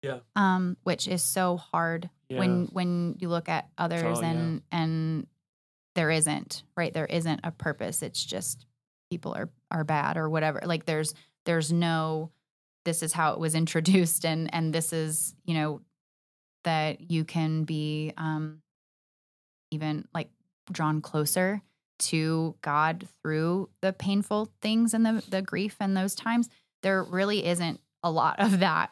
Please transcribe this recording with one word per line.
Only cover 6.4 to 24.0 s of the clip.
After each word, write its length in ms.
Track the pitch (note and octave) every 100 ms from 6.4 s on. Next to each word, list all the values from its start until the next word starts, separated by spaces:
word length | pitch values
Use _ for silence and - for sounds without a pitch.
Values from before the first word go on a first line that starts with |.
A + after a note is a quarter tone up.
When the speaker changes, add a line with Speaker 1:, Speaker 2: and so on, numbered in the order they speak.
| - - - -
Speaker 2:
right? 160 | E3+
There 120 | E3 D#3
isn't 360 | E3+ D#3+ D3+
a 80 | E3
purpose. 500 | E3 E3 C#3+ F#2 -
It's 220 | - - -
just 400 | F#2 - - - _ _ _ _
people 220 | F3 - -
are, 140 | - _ _
are 140 | E3+
bad 340 | D#3 D#3 C#3+ E3
or 120 | D#3+
whatever. 300 | D#3+ D#3 C#3+ -
Like, 200 | E3 E3+
there's, 280 | D#3 D#3 - - _ -
there's 260 | E3+ D#3
no, 600 | E3+ E3+ D#3+ D#3+ D#3+ D#3+ _ _ _ _ _
this 200 | - E3
is 100 | D#3+
how 200 | E3+ D#3
it 60 | -
was 140 | D#3+ D#3+
<laughs> 80 |
introduced 600 | E3 E3 E3 F#3+ E3+ - E3
and, 260 | D#3+ D#3+
and 200 | E3+ D#3+
this 180 | E3 E3
is, 420 | E3 D#3 D#3 - - -
you 80 |
know, 280 | E3 D3+ D3+ - _ _ _ _ _ _ _
that 480 | - D#3+ D#3 - E3+
you 120 | E3
can 420 | D#3+ E3+ D#3 D#3 D#3
be, 480 | D#3 D3+ D3+ D#3 -
um, 440 | D#3+ D#3 D#3 D#3 _ _ _ _ _ _ _ _ _ _ _
even, 360 | D#3 D#3 D3+ -
like, 160 | E3 - _ _ _ -
drawn 300 | F3+ D#3 D#3
closer 600 | - D#3 D3 - F#3 G#3 _ _ _ _
to 560 | - D#3+ D#3+ E3 D#3+ D#3+
God 460 | - D3 D#3 E3+ - _
through 480 | E3 D#3 E3 F3+ G3 _
the 120 | F#3+
painful 580 | F#3+